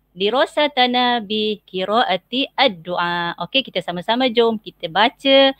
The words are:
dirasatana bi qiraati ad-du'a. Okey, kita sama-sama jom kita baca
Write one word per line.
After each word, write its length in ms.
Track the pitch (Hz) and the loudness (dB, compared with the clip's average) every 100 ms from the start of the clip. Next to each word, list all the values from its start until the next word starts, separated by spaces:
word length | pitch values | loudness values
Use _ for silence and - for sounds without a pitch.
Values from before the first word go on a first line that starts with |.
| _ 175 | _ -4
dirasatana 1040 | 202 247 320 - 294 285 247 247 247 240 | -2 0 0 0 0 0 0 2 0 0
bi 400 | 202 214 214 202 _ | -2 -4 -4 -6 _
qiraati 800 | 185 190 220 - 185 _ 247 277 - | -6 -2 0 0 -2 _ -6 -4 0
ad-du'a. 800 | 269 175 160 175 175 175 170 - | 0 -2 -8 -4 -2 -2 -4 -6
Okey, 240 | 170 269 214 | -4 -4 -4
kita 160 | 190 | -6
sama-sama 480 | 175 175 196 240 262 | -6 -6 -2 0 0
jom 240 | 220 233 220 | 2 2 0
kita 320 | - - 170 | -8 -12 -4
baca 640 | 175 233 - 277 269 269 | 0 0 0 2 4 4